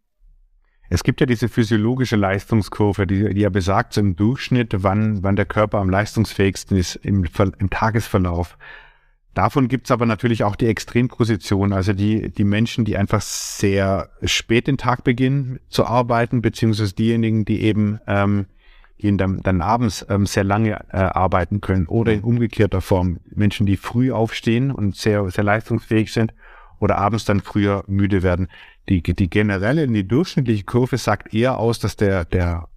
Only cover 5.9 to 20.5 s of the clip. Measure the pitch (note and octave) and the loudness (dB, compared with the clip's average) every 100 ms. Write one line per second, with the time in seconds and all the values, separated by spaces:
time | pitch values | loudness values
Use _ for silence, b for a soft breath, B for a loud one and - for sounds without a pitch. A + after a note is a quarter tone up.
5.9 | F#2+ G#2 - G2+ - G2 F#2 - F#2+ F2 | 0 0 0 -2 0 0 0 -2 0 0
6.9 | - - G2+ F2 - G2 - G2 - A2 | -4 -2 0 0 0 -2 0 -4 0 0
7.9 | A2 - G2+ F2+ E2+ F2+ - B B B | 0 0 0 0 -2 -6 -10 B B B
8.9 | B B B _ - G#2 D3 B2 B2 - | B B B _ -2 0 2 0 -2 -2
9.9 | A#2+ A#2 G#2+ A#2+ A2 G#2 G2+ A#2+ G#2 - | 0 2 0 0 0 0 0 0 0 -2
10.9 | A#2+ B2 - A2+ G#2 - G2 G2 G2 F#2+ | 0 0 0 0 0 0 0 2 2 0
11.9 | G2 G#2 G#2+ - - G#2 G#2 A#2 - G#2+ | 0 0 0 -2 -2 0 2 0 -2 -2
12.9 | F#2+ G2+ G#2+ - - - - G2+ G2 F#2+ | -2 0 -2 -2 -8 -10 -2 0 2 0
13.9 | F#2+ - - - - - A2+ C3+ C3+ B2 | -2 -4 -8 -4 -4 0 0 2 -2 -2
14.9 | B2 - A#2+ C3 C#3 C3 B2+ - - - | -2 0 0 0 0 -4 -10 -4 -2 2
15.9 | A#2+ A#2+ A#2 A#2 B2+ A2 - A#2 G#2+ G#2 | 0 2 0 0 0 -2 0 0 0 -2
16.9 | - A2+ A#2 A2+ A2 G#2 G2+ G#2+ G#2 G#2 | 0 0 2 2 0 0 0 2 2 0
17.9 | G#2+ - G2+ G2+ G2+ F#2+ b b b b | -2 -2 0 2 0 -2 b b b b
18.9 | - G#2 G2 F#2+ F#2 - F#2 E2+ A#2 A#2+ | -4 0 2 0 0 0 0 2 0 0
19.9 | - - G2+ G2 - G2 | -4 -4 0 0 0 0